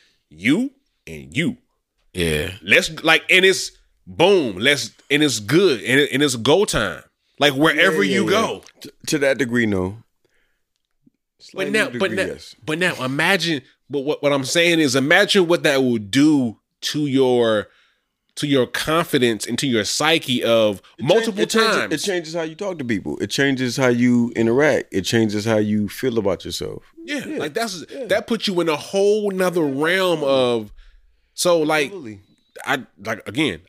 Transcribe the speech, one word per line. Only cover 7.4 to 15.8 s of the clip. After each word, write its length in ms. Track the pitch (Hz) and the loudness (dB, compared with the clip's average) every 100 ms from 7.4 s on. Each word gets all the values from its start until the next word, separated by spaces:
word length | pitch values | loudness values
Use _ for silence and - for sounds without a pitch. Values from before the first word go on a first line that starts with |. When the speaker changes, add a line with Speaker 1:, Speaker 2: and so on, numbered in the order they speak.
| 143 | 0
Speaker 1:
wherever 480 | 135 160 151 185 190 | 4 2 4 2 2
Speaker 3:
Yeah, 80 | 202 | 0
yeah, 40 | - | 0
Speaker 1:
you 80 | |
Speaker 3:
yeah. 60 | - | 2
Speaker 1:
go. 320 | 220 226 98 - - | 0 -2 -6 -14 -20
Speaker 3:
T-, 100 | - - - | -20 -14 -4
to 100 | 156 | 0
that 200 | 139 127 | 0 0
degree, 280 | 131 120 113 | 0 0 2
no. 360 | 95 92 113 - _ _ _ _ _ _ _ _ _ _ _ _ _ | 0 -2 -6 -18 _ _ _ _ _ _ _ _ _ _ _ _ _
Speaker 1:
But 60 | |
Speaker 3:
Slight 260 | - - 196 | -18 -10 -4
Speaker 1:
now, 120 | 214 190 | -2 -2
Speaker 3:
degree, 120 | 120 | -2
Speaker 1:
but 120 | 190 | -4
now, 100 | 190 | -2
Speaker 3:
yes. 300 | 123 69 - - | -6 -8 -16 -14
Speaker 1:
but 140 | - 156 | -6 -2
now 260 | 180 123 | -2 -2
imagine, 580 | 127 139 165 190 165 147 - _ - | -4 -2 0 0 0 -4 -8 _ -8
but 120 | 139 | -6
what, 220 | 135 - | -4 -2
what 100 | 147 | 0
I'm 120 | 143 | 0
saying 340 | 123 170 170 165 | 0 2 2 4
is 140 | 151 | 2
imagine 520 | 131 135 175 202 208 170 | 2 2 4 4 4 4
what 140 | 170 | 2
that 200 | 151 135 | 2 2